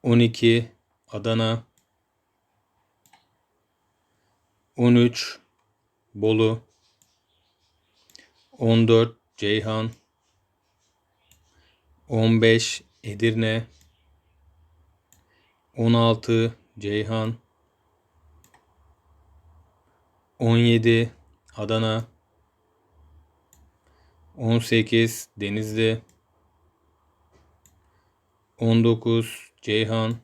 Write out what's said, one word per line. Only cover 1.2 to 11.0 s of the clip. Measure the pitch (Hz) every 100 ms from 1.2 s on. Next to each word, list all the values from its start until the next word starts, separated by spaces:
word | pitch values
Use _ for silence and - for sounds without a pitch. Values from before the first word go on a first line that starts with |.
| 110 113 110 113 - _ _ _ _ _ _ _ _ _ _ _ _ _ _ _ _ _ _ _ _ _ _ _ _ _ _ _ _ _ _ -
On | 120
üç | 120 120 120 - - _ _ _ _ _ _ _
Bolu. | 104 107 110 110 113 _ _ _ _ _ _ _ _ _ _ _ _ _ _ _ - _ _ _ -
On | 117 113 113
dört | 113 117 - _ -
Ceyhan. | 101 107 110 110 110 113 _ _ _ _ _ _ _ _ _ _